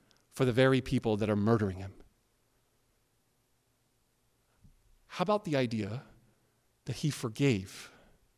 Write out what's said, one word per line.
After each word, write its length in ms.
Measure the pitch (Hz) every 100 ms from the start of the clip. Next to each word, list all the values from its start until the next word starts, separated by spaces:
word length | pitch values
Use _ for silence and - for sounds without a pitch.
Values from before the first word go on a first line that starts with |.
| _ _ _
for 120 | -
the 80 | 131
very 300 | 117 131 131
people 360 | 127 127 117 107
that 120 | 104
are 60 | 104
murdering 420 | 104 117 104 92
him? 160 | 95 - - _ _ _ _ _ _ _ _ _ _ _ _ _ _ _ _ _ _ _ _ _ _ _ _ _ - _ _ _ _
How 160 | -
about 220 | 180 208
the 120 | 208 143
idea 480 | 123 113 101 117 - - _ _ _ _ _ _ -
that 120 | 123
he 140 | 156
forgave 800 | - 127 107 139 104 95 - - - - _ _